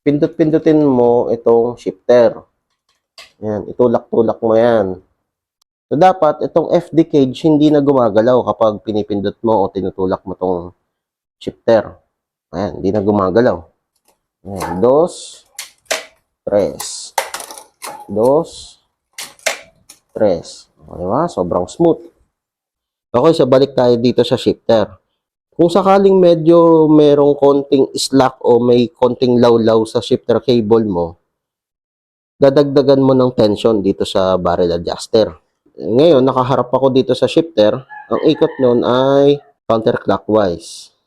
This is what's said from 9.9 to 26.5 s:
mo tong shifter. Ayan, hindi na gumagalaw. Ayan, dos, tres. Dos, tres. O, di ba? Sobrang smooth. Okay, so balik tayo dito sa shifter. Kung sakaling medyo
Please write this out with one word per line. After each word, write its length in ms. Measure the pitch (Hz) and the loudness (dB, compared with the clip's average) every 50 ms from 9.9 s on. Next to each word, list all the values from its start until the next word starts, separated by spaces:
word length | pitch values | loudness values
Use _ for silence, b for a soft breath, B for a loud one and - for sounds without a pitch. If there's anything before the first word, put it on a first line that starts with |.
| - - 95 92 95 - _ | -6 -6 -4 -4 -4 -6 _
mo 80 | 95 90 | -14 -10
tong 360 | _ - 90 92 87 85 90 90 _ _ _ _ _ _ _ _ _ _ _ _ | _ -6 -4 -4 -6 -8 -12 -18 _ _ _ _ _ _ _ _ _ _ _ _
shifter. 640 | _ - - - _ _ - 117 107 - 87 90 _ _ _ _ _ _ _ _ _ _ _ | _ -14 -14 -14 _ _ 0 0 0 0 -4 -14 _ _ _ _ _ _ _ _ _ _ _
Ayan, 280 | - 85 101 101 - - | -10 -8 -8 -8 -8 -6
hindi 120 | 78 95 | -4 -2
na 120 | 98 107 98 | -2 0 0
gumagalaw. 560 | 104 104 104 95 92 87 113 123 120 95 85 85 _ _ _ _ _ _ _ _ _ _ _ _ _ _ _ _ | 0 0 0 0 0 0 2 2 0 -2 -4 -10 _ _ _ _ _ _ _ _ _ _ _ _ _ _ _ _
Ayan, 360 | 90 101 95 87 87 87 90 | -14 -12 -10 -10 -8 -4 0
dos, 640 | 101 120 135 147 170 180 - - - - - - _ _ _ - - - _ _ _ _ - - - - _ _ _ _ _ _ _ | 0 2 2 2 0 0 -4 -14 -20 -20 -20 -20 _ _ _ -20 -20 -20 _ _ _ _ -10 -10 -10 -16 _ _ _ _ _ _ _
tres. 680 | - 98 104 95 76 67 - - - - - - - _ - - - - - - - - - - _ _ _ - - - - - - | -4 -2 -2 -2 -2 -6 -10 -14 -14 -14 -16 -16 -10 _ -10 -10 -8 -14 -16 -18 -18 -20 -20 -20 _ _ _ -18 -18 -18 -18 -16 -8
Dos, 720 | 101 104 113 127 139 156 165 - - - - - - _ _ _ _ _ _ _ _ - - - _ _ _ - - - - _ _ _ _ _ - _ _ _ | -4 0 0 2 2 0 -2 -4 -12 -20 -20 -20 -20 _ _ _ _ _ _ _ _ -18 -18 -18 _ _ _ -10 -10 -10 -16 _ _ _ _ _ -20 _ _ _
tres. 560 | _ - 110 101 90 82 - - - - - _ _ _ 76 | _ -2 -2 -2 -2 -4 -8 -16 -20 -20 -20 _ _ _ -20
O, 160 | 76 - 82 | -20 -14 -10
di 40 | 87 | -8
ba? 240 | 90 107 139 165 175 | -6 -4 -4 -4 -4
Sobrang 360 | - 98 90 87 87 90 90 90 | -4 -6 -6 -2 -2 -4 -4 -6
smooth. 320 | - - 170 170 156 - - - _ _ _ _ _ _ _ _ _ _ _ _ _ _ _ _ _ _ _ _ | -4 -2 0 0 0 -2 -6 -20 _ _ _ _ _ _ _ _ _ _ _ _ _ _ _ _ _ _ _ _
Okay, 200 | - 117 131 165 160 | -2 0 2 2 2
so 80 | 165 147 | 2 2
balik 280 | 127 135 131 139 135 - | 2 4 2 2 0 0
tayo 200 | - 123 123 123 117 | 0 2 2 2 2
dito 240 | 117 123 110 - 123 | 0 0 0 0 0
sa 160 | - 131 117 | 0 -2 -2
shifter. 560 | - 110 90 _ _ - 117 110 101 - - _ _ _ _ _ _ _ _ _ _ _ _ - | -2 -4 -4 _ _ 0 0 0 0 -2 -8 _ _ _ _ _ _ _ _ _ _ _ _ 0
Kung 80 | 165 170 | 0 2
sakaling 480 | 170 196 185 196 196 202 196 196 190 | 2 0 2 2 2 4 4 4 4
medyo 720 | 190 180 175 175 170 156 160 | 4 4 4 2 2 2 2